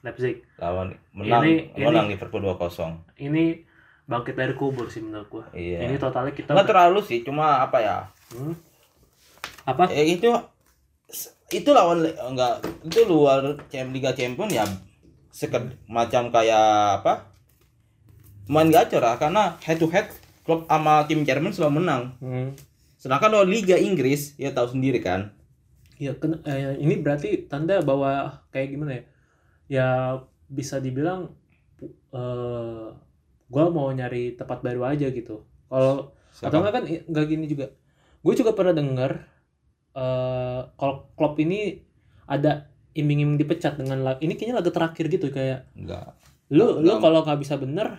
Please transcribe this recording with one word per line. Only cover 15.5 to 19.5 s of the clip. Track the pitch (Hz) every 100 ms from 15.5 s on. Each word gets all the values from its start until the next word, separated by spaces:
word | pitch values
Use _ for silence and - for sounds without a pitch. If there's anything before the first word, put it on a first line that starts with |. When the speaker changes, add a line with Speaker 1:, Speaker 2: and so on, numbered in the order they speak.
| 127 123 - -
Speaker 2:
macam | 113 117 127 120
kayak | 117 113 110 110 107 104 101
apa? | 151 214 - _ _ _ _ _ _ _ _ - - - -
Main | 147 160
gacor | 160 - 180
lah, | 120 120
karena | 151 190 196